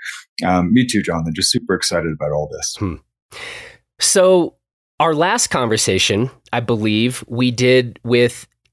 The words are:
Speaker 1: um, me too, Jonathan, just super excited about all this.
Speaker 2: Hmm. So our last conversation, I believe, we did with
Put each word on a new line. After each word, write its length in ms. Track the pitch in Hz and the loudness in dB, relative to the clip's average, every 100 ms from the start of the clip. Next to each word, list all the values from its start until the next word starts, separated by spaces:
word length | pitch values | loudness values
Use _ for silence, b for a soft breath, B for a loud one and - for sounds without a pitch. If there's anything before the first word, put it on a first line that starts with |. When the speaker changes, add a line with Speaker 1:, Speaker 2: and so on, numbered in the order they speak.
| B B B - | B B B -6
Speaker 1:
um, 300 | 90 90 87 | -2 0 2
me 120 | 123 123 | 2 2
too, 180 | 104 | 0
Jonathan, 300 | 92 85 82 78 | -2 -4 -4 -2
just 160 | 92 | -2
super 240 | - - 92 | -2 -2 -2
excited 360 | - 85 82 | -2 -2 -4
about 200 | 76 76 | -4 -4
all 180 | 73 76 | -4 -6
this. 240 | 76 - - | -8 -10 -6
Speaker 2:
Hmm. 160 | 98 76 _ _ _ B B B B B _ - | -6 -8 _ _ _ B B B B B _ -6
So 560 | - 202 185 185 160 - _ _ _ - | 0 4 6 6 2 -4 _ _ _ -2
our 140 | 160 | 0
last 340 | 151 175 233 - | 2 2 0 0
conversation, 840 | 170 120 110 - 95 - 101 131 - _ | -2 0 0 0 0 0 0 -2 -6 _
I 80 | 120 | -4
believe, 640 | 120 113 107 107 120 123 - | -2 -2 0 2 0 -2 -8
we 240 | 117 123 | -2 -2
did 480 | 117 123 127 123 - | 2 4 4 2 -6
with 440 | 117 120 120 - - _ _ | 0 2 2 0 -16 _ _